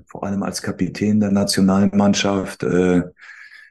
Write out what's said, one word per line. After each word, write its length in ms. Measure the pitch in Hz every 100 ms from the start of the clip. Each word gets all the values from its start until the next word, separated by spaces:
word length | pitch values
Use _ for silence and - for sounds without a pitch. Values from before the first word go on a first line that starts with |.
| -
vor 180 | -
allem 180 | 98 98
als 200 | 95 -
Kapitän 580 | - - 92 - 104 107
der 120 | 104
Nationalmannschaft, 1300 | 98 101 - 95 95 101 101 101 101 101 98 92 -
äh, 380 | - 90 92 90 87 - - - - - -